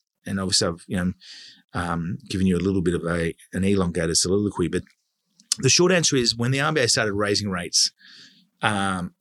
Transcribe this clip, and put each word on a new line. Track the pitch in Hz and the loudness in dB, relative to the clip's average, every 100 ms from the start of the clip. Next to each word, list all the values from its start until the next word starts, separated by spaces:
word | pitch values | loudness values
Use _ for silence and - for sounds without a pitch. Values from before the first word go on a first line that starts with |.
| _ _ | _ _
and | - 98 | -6 -4
obviously | 95 98 98 | 0 0 0
I've, | 85 - | -4 -6
you | 98 | -2
know, | 90 - - - - - _ | -2 -4 -10 -20 -20 -20 _
um, | - 87 85 85 - - | -6 -4 -4 -4 -8 -6
given | 98 95 | 0 2
you | 87 | 2
a | |
little | 92 98 | 2 0
bit | 85 | 0
of | 85 | -2
a, | 82 87 82 - - | -2 -2 -2 -6 -10
an | 95 | -2
elongated | 95 101 87 87 82 80 | 2 2 0 0 0 0
soliloquy, | 90 98 104 - 85 | 2 2 0 -2 -2
but | 87 - _ _ _ _ _ _ - | -2 -6 _ _ _ _ _ _ -2
the | 123 | 2
short | - 175 | 4 4
answer | 180 156 135 | 4 2 2
is | 113 | 0
when | 113 120 | 0 0
the | 135 | 0
R | 151 | 0
B | 156 | 2
A | 120 | 2
started | - 107 | 2 0
raising | 101 101 104 104 | 0 0 0 -2
rates, | 90 87 - - - - - - - _ _ | -4 -2 0 0 -2 -20 -20 -20 -20 _ _
um, | 113 104 98 92 87 - | -2 0 -2 -4 -6 -6